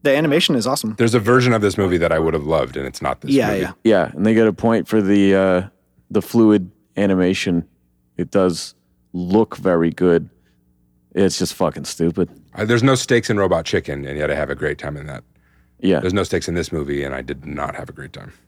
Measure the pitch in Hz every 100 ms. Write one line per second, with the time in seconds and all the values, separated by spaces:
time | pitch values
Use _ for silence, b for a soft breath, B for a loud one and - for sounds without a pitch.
0 | - 139 160 143 - 139 110 135 110 104
1 | 117 117 104 127 123 113 104 92 98 90
2 | 82 80 80 78 73 80 64 65 67 -
3 | 73 64 139 139 107 101 87 - 110 101
4 | 69 - 104 110 113 98 117 113 - 110
5 | 98 101 98 98 95 90 98 _ _ _
6 | _ 107 - 120 110 104 90 _ _ -
7 | 101 92 90 95 - 85 82 _ _ _
8 | _ - 87 101 92 82 - _ _ _
9 | _ 87 87 101 110 - 95 87 82 -
10 | 90 85 - _ _ _ _ _ _ _
11 | _ - 98 - 90 - 82 - 73 -
12 | 85 82 87 - _ - 107 120 131 131
13 | - 120 - 107 95 85 82 98 - 71
14 | 69 71 76 73 71 71 76 73 78 73
15 | 73 67 _ _ _ _ _ _ 92 85
16 | 92 98 90 95 - 85 82 80 71 71
17 | 69 65 65 71 73 71 73 - - -
18 | 67 - - -